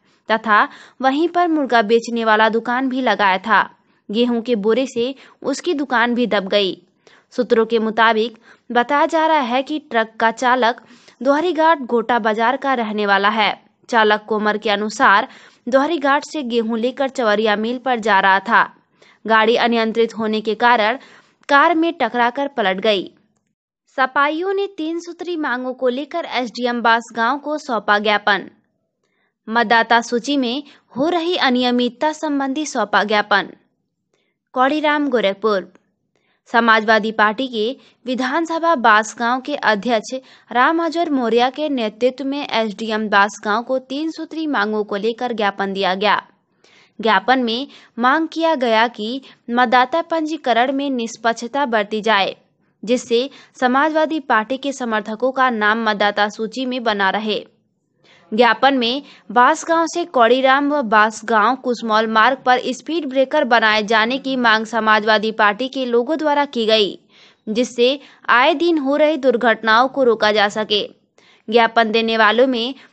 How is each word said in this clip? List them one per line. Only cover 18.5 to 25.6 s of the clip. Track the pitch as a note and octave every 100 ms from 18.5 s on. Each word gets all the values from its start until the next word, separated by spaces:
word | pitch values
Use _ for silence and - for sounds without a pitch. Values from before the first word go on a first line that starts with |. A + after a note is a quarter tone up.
| G#3+ E3+ - _ _ _ _ G#3+
गाड़ी | A3 A3 A#3
अनियंत्रित | A#3 A#3 A3+ A3 A3+ G3+
होने | A3 A3
के | G#3+ G#3
कारण | A#3+ A#3+ G#3+ C4 - - _ _ -
कार | C#4+ D#4 E4+
में | E4
टकराकर | E4+ A#3 A#3+ A#3+ B3 C#4
पलट | C#4 G3+ F#3+
गई। | A3 G#3 - - _ _ _ _ _ _ _ -
सपाइयों | C4 C#4+ C#4+ D#4 F#4
ने | G4 G4+
तीन | G4 D#4 E4+
सूत्री | F4 E4+ F4 F4
मांगों | D4+ B3